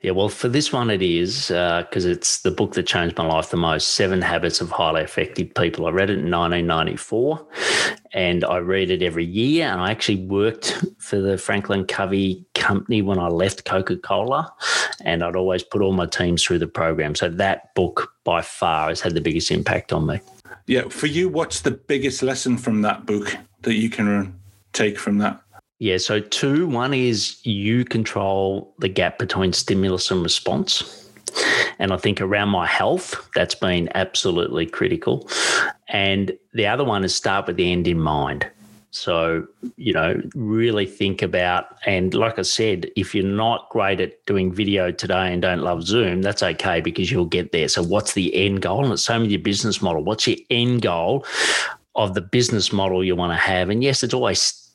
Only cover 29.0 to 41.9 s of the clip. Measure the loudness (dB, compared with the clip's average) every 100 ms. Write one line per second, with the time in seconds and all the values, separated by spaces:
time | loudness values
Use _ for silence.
29 | 0 0 -4 0 2 0 0 2 2 0
30 | 0 0 0 0 0 -2 0 -2 -4 -12
31 | -20 -16 -12 -2 0 2 0 0 -2 0
32 | 0 0 0 0 2 2 0 0 2 0
33 | -4 -12 -6 -2 -2 0 0 0 0 -2
34 | -2 0 0 0 0 -2 -4 -2 -2 0
35 | 0 -2 -2 -4 0 0 0 -4 -6 -2
36 | 2 2 0 -4 _ -2 0 2 0 0
37 | 0 0 0 0 0 0 2 2 2 2
38 | 2 0 0 -2 -6 -8 -20 -20 _ -10
39 | -2 0 2 0 -4 _ -14 -6 -2 0
40 | 2 0 -4 -6 -2 2 2 2 -2 -2
41 | -2 0 0 2 2 0 -2 -6 0